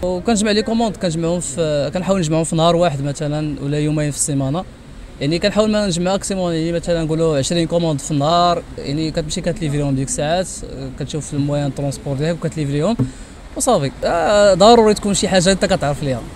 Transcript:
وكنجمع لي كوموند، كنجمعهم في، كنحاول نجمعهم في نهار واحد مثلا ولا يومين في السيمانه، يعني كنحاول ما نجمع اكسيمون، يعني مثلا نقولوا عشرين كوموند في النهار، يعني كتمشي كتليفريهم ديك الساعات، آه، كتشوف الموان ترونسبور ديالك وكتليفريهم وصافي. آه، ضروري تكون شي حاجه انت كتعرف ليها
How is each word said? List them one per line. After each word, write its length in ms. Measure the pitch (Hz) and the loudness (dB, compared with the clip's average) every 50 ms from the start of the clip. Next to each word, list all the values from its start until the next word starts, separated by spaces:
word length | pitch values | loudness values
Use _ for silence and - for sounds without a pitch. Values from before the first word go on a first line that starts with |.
| - | -2
وكنجمع 480 | 180 180 180 180 - 233 202 208 220 | -2 -2 -2 0 0 2 2 2 2
لي 100 | 208 208 | 2 2
كوموند، 360 | 214 - 220 226 233 220 180 - | 0 0 0 0 0 0 -2 -2
كنجمعهم 420 | - 185 156 165 165 165 170 180 | -4 -2 -2 0 0 0 0 -2
في، 520 | - - - - 165 156 151 147 139 139 143 | -2 -6 -4 -2 -2 0 0 0 -2 -2 -2
كنحاول 260 | 180 175 165 196 196 | -4 0 0 0 0
نجمعهم 240 | 175 151 160 160 165 | 2 2 2 0 0
في 120 | 156 - | 0 2
نهار 200 | 160 156 170 175 | 2 4 4 4
واحد 260 | 170 175 175 143 139 | 4 4 2 2 0
مثلا 540 | 139 143 139 - 156 147 147 151 156 151 143 135 131 | -4 -4 -4 -4 -4 -4 -2 -2 -2 -4 -4 -4 -4
ولا 160 | 143 147 147 | -2 -2 0
يومين 320 | 151 151 151 156 151 147 | 0 0 0 0 0 -2
في 60 | 143 - | -2 -4
السيمانه، 460 | - - 147 139 139 135 139 170 190 - - - - - - - - - - - | -4 -2 0 0 0 0 -2 -2 -4 -8 -14 -20 -20 -20 -18 -18 -18 -18 -10 -4
يعني 180 | - 139 165 175 | -2 -2 0 2
كنحاول 320 | 170 208 190 202 214 214 | 0 0 2 2 2 2
ما 160 | 214 214 208 202 | 2 0 0 0
نجمع 280 | 170 165 180 180 190 | -2 0 0 0 0
اكسيمون، 380 | 202 - - 202 190 180 175 170 | -2 -2 -4 -4 -2 -2 -2 0
يعني 180 | 160 160 165 | 0 0 0
مثلا 320 | 170 170 160 - 175 165 160 | -2 -2 0 0 0 0 0
نقولوا 340 | 151 156 160 165 165 156 139 | 0 0 2 2 2 2 2
عشرين 300 | 135 - 175 170 165 156 | 0 0 0 0 0 2
كوموند 320 | 170 175 170 165 156 139 | 2 0 2 2 0 -2
في 120 | - - | -2 -2
النهار، 520 | 165 143 139 151 165 175 175 175 170 170 - - - - | -2 0 2 2 4 4 4 4 2 0 -2 -10 -12 -10
يعني 340 | - 95 143 151 160 160 | -8 -6 -4 -4 -4 -4
كتمشي 300 | 147 175 165 151 151 185 | -4 -4 -6 -4 -6 -4
كتليفريهم 540 | 170 180 165 - 170 151 143 147 143 143 139 | -4 -4 -4 -2 -4 -2 -2 0 0 0 0
ديك 120 | 131 139 131 | 0 -2 -4
الساعات، 400 | - - 147 147 165 180 190 - | -4 -4 -2 -2 0 -2 -2 -4
آه، 420 | - - - - - 127 135 135 131 - | -8 -12 -12 -12 -12 -10 -10 -12 -8 -8
كتشوف 340 | 151 123 - 156 143 - - | -8 -6 -6 -8 -6 -4 -4
الموان 420 | 143 143 143 143 147 143 139 135 | -2 -2 0 0 0 -2 -2 -4
ترونسبور 400 | - 143 143 131 - - 147 139 | -4 -6 -6 -6 -6 -6 -6 -4
ديالك 300 | 131 147 160 175 160 - | -2 -2 -2 -2 -2 -4
وكتليفريهم 520 | 160 113 160 151 139 139 147 151 190 233 233 - 254 262 - - - - - - - - | -6 -4 -4 -4 -2 -2 0 0 0 0 0 -2 -4 -4 -12 -16 -18 -18 -18 -18 -14 -8
وصافي. 360 | - 262 - 240 185 139 135 - - - | -4 0 2 2 2 2 -2 -4 -4 -2
آه، 480 | 208 - - 165 - 214 208 202 208 190 | -2 0 0 2 4 4 6 6 6 6
ضروري 400 | 170 190 214 240 233 220 214 208 | 8 8 8 10 8 8 6 4
تكون 200 | - - 208 202 | 2 0 -2 0
شي 140 | - - 190 | 0 0 2
حاجه 240 | 185 190 165 180 | 2 2 4 4
انت 140 | 196 190 - | 2 2 2
كتعرف 380 | 185 190 175 - 143 143 123 151 | 0 0 0 0 -2 -4 -2 -2
ليها 180 | 143 127 117 104 165 - | -4 -4 -4 -6 -12 -14